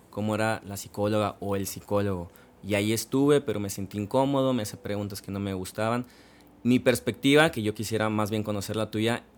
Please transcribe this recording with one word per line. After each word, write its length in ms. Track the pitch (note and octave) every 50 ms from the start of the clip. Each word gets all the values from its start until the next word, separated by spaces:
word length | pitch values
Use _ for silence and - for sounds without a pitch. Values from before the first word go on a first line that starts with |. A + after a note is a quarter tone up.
| - _
cómo 240 | - G2+ G#2 G#2+ G#2+
era 260 | G#2 A2 A2 A2 - -
la 120 | F#2+ G2+ G2+
psicóloga 580 | - - - G#2 G#2 G#2+ G#2+ G#2+ G#2 G2 - -
o 160 | - G2+ G2
el 120 | G2 F#2+ -
psicólogo. 640 | - - - - G#2 G2+ G2+ G2+ F#2+ F2+ E2+ F2 - - - - - - -
Y 100 | F#2+ G#2
ahí 180 | G2+ G#2 G#2+ A2+
estuve, 480 | A2 - - - C3+ C#3 C#3+ D3 C#3+
pero 180 | C#3+ - G2+ G#2
me 100 | G#2 G2
sentí 280 | - - G2 - - G#2
incómodo, 540 | G#2 G2 - C3 C3+ C#3 C#3+ C3+ C3+ C3 B2+
me 100 | A#2+ G#2
hace 140 | G#2 - -
preguntas 440 | - - G#2 G#2 G#2 G2+ G2+ -
que 100 | - -
no 80 | G2 G2
me 140 | G2+ G2 G2
gustaban". 520 | F#2 F#2 - - - G#2+ A2+ A#2+ A#2+ B2 - - - - - - - - - - - -
Mi 140 | A#2 B2 B2
perspectiva, 720 | - C3 A#2 - - B2 G#2 - - C3+ C#3+ D3 D#3 E3
que 100 | - A#2
yo 140 | G#2+ G#2+ G#2
quisiera 340 | - G#2+ - A2+ G#2+ A2 A2
más 220 | G#2+ G#2+ G#2+ G2+
bien 100 | A2 G#2+
conocer 340 | G2+ G#2+ G#2 G2+ F#2+ - G#2
la 140 | A2 G#2+ G#2
tuya, 320 | - G#2+ A2 A2+ A#2+ A2+ - - -